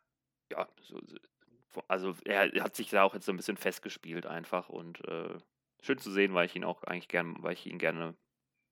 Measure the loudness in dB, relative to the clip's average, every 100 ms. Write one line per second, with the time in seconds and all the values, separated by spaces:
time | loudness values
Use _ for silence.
0 | _ _ _ _ -8 -6 -6 _ -16 -16
1 | -14 -18 -20 _ _ _ _ -12 0 2
2 | 2 -4 2 6 6 4 -2 -4 2 6
3 | 6 6 -2 -2 -4 -2 -2 -4 -8 -12
4 | -8 -8 -6 -8 -2 -2 -2 -10 -12 -12
5 | -8 -6 -6 -10 -14 _ _ _ -2 -2
6 | 2 4 6 6 2 0 -6 -6 -6 -8
7 | -2 0 0 -4 -4 -4 -8 -2 0 0
8 | -4 -8 _ _ _ _ _